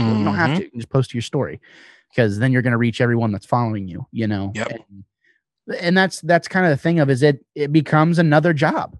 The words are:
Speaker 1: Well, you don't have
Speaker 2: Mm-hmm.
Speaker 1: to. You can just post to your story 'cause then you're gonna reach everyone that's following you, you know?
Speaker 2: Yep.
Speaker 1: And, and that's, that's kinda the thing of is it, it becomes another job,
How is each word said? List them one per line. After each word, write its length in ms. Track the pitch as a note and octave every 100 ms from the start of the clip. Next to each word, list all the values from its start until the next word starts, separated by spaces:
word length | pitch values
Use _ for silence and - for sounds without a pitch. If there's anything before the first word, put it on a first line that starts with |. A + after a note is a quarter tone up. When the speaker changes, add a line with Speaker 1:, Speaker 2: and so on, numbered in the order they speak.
Speaker 1:
Well, 120 | A2+ G#3+
you 80 |
don't 100 | G#2 G#2
have 160 | E3
Speaker 2:
Mm-hmm. 20 |
Speaker 1:
to. 100 | D#3+
You 60 | -
can 100 | A#2+
just 100 | A#2
post 200 | C3+ B2
to 60 | A#2+
your 60 |
story 380 | A2 D3+ G2 - - - - _ _
'cause 240 | - A2+ G2+
then 140 | C3
you're 100 | B2+
gonna 160 | A#2+ A#2
reach 220 | A#2 A2
everyone 320 | A#2+ A#2 A#2
that's 140 | G2 -
following 420 | B2 A#2+ G#2+ F#2+
you, 180 | E2+ -
you 140 | A#2 A2
know? 240 | G#2 G2+
Speaker 2:
Yep. 160 | G#2 A2
Speaker 1:
And, 340 | A#2 - G2 G2 _ _ _ _ _ - F3
and 160 | F3 F#3
that's, 220 | F#3+ -
that's 260 | D#3+ E3+ -
kinda 200 | F#3+ F#3
the 60 | C3+
thing 220 | E3 E3+
of 100 | C#3
is 120 | C3
it, 220 | D3 C#3+ _
it 180 | - C#3+
becomes 460 | D#3 C#3+ D#3 D#3+ E3+
another 340 | E3 D3 E3
job, 440 | D#3 D#3 D#4+ - -